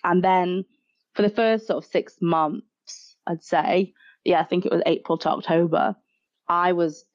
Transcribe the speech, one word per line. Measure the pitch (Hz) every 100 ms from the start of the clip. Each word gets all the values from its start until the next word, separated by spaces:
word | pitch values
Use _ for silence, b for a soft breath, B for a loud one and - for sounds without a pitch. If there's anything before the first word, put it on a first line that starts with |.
And | 180 185
then | 185 185 180 185 185 _ _ _ _
for | -
the | 208
first | 208 226 220 220
sort | 156
of | -
six | 175 - _
months, | 170 165 156 - - _ - - - _ -
I'd | 165
say, | - 165 - 180 190 b b b
yeah, | - 170
I |
think | 160 180
it | -
was | 170 170
April | 165 - 165
to | 160
October, | - - 165 170 160 - - _ _ _ _ -
I | 175 180
was | 175 165 151 _